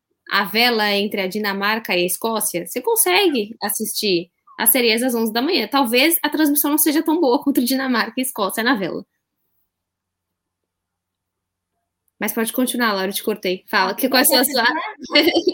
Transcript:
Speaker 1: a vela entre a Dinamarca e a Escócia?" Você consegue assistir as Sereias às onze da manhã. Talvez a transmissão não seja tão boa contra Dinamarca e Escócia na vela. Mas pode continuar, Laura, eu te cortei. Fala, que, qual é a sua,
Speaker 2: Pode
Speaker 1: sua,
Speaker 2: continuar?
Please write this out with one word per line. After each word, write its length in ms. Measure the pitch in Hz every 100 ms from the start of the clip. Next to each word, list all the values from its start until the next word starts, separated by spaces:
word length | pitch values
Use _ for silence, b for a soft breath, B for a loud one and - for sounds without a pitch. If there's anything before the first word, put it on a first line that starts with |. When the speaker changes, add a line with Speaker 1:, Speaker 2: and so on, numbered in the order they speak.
| _ _ -
Speaker 1:
a 140 | 196 202
vela 440 | 208 240 226 208
entre 260 | 202 208 202
a 80 | 185
Dinamarca 640 | 208 214 196 202 220 220 180
e 60 |
a 20 | 180
Escócia?" 600 | - 226 220 208 175 180
Você 140 | 247
consegue 760 | - 453 - 359 392 277 208 226
assistir 720 | 202 - 214 - 214 175 180 _ _ -
as 100 | 226
Sereias 300 | 262 240 220
às 140 | 254 233
onze 160 | 226
da 100 | 214
manhã. 260 | 277 370 -
Talvez 520 | 277 254 247 302 330
a 80 | 294
transmissão 400 | 294 311 285 294
não 60 | 294
seja 240 | 320 294
tão 180 | 320 311
boa 200 | 302 285
contra 220 | 285 285
Dinamarca 520 | 247 262 262 240 208 226
e 40 |
Escócia 400 | 262 - 208 226
na 140 | 226 254
vela. 300 | 175 - - _ _ _ _ _ _ _ _ _ _ _ _ _ _ _ _ _ _ _ _ _ _ _ _ _ _ _ _ _ _ -
Mas 140 | 208
pode 180 | - 226
continuar, 400 | - 254 240 240
Laura, 180 | 196 190
eu 40 |
te 100 | 196
cortei. 400 | - 208 190 185 -
Fala, 280 | 214 185 190
que, 140 | 269
qual 100 | 262
é 40 |
a 20 | 302
sua, 120 | 247
Speaker 2:
Pode 120 | 254
Speaker 1:
sua, 140 | 262 226
Speaker 2:
continuar? 680 | 214 - - - 294 320 - -